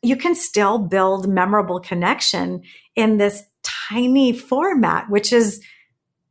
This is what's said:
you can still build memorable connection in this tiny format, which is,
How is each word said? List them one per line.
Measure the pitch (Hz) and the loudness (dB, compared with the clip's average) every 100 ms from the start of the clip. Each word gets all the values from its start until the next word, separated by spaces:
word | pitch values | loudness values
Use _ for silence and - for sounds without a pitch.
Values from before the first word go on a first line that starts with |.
you | 240 262 | -2 0
can | 349 339 | 0 0
still | - 214 202 226 | 0 0 2 0
build | 185 190 190 190 196 | 0 0 0 0 0
memorable | 190 185 208 180 180 | 0 2 0 0 -6
connection | - 175 180 277 - 180 180 180 - - _ - | -6 -2 -2 0 -2 -2 -4 -8 -14 -20 _ -2
in | 220 214 | 2 2
this | 202 208 - _ | 0 -2 -10 _
tiny | - - - 220 247 269 254 | -12 -10 -6 -2 2 4 2
format, | 240 - 254 381 302 170 160 - | 0 -2 -2 0 2 0 0 -2
which | 202 - | -2 2
is, | 240 214 - - _ _ _ _ _ _ | 2 2 -2 -12 _ _ _ _ _ _